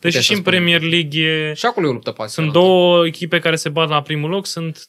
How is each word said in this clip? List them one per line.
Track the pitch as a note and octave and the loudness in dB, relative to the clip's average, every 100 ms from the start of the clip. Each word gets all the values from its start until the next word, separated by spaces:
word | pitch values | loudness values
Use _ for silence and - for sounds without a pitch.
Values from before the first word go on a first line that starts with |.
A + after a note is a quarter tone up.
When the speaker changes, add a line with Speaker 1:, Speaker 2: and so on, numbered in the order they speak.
Speaker 1:
putem | E3+ C3+ | -2 0
Speaker 2:
și | A#2+ | 0
Speaker 1:
să | |
Speaker 2:
în | G#3 | 0
Speaker 1:
spunem. | F3+ F3+ | 0 0
Speaker 2:
Premier | F3 E3+ D#3+ | 2 2 2
League | E3+ D3 D#3 | 0 0 -2
e, | D#3+ D#3 D#3 | -2 -2 -4
Speaker 1:
Și | D3+ A#3 | -2 -2
acolo | - D#3 | 0 -2
e | |
o | |
luptă | A#2 - | -2 -6
Speaker 2:
sunt | - G#2+ | -8 -8
Speaker 1:
pasionată. | - D#3 E3 | -4 0 4
Speaker 2:
două | F#3 F#3 F3+ F3 E3 | 6 6 4 4 2
echipe | D3+ E3+ F3 | -2 -2 0
care | E3 D#3+ | 0 -2
se | D#3+ | -2
bat | D3+ D#3+ | -2 0
la | D3 | 0
primul | C#3+ D3+ D3+ | -2 -4 -4
loc, | G3 - | -4 -6
sunt | E3+ E3 D#3 | -8 -8 -10